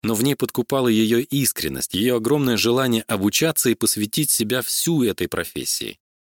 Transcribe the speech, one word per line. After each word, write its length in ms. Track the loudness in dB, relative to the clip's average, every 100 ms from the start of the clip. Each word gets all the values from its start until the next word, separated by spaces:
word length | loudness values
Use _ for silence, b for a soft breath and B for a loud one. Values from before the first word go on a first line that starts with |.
Но 100 | -2
в 100 | 0
ней 120 | 0 0
подкупала 520 | -2 -4 -2 2 4
её 320 | 4 4 2
искренность, 760 | 0 -2 -2 -2 -6 -6 -6 -2
её 220 | 0 0
огромное 400 | 2 2 2 2
желание 460 | 2 2 2 0
обучаться 680 | 0 0 0 2 0 0 0
и 60 | 2
посвятить 540 | 0 0 -2 -2 0
себя 320 | 0 0 -2
всю 420 | -2 -4 0 2
этой 240 | 2 0 -4
профессии. 720 | -4 -6 -8 -6 -6 -6 -12 _ _